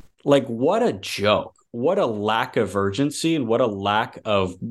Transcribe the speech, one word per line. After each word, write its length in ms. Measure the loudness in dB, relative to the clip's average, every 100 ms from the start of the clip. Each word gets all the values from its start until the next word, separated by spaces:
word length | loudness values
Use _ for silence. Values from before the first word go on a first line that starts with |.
| -20 _
Like, 240 | 2 2 2
what 340 | -2 0 2
a 120 | 0
joke. 600 | -2 -8 -2 2 2 -2 _ _
What 280 | -4 0 0
a 60 | 0
lack 500 | -2 0 0 0 -2
of 180 | 0 0
urgency 600 | 0 0 -2 0 -2 0
and 120 | 0
what 140 | 2
a 60 | 2
lack 520 | 0 0 0 0 -6 0
of 300 | 0 0 -4 -10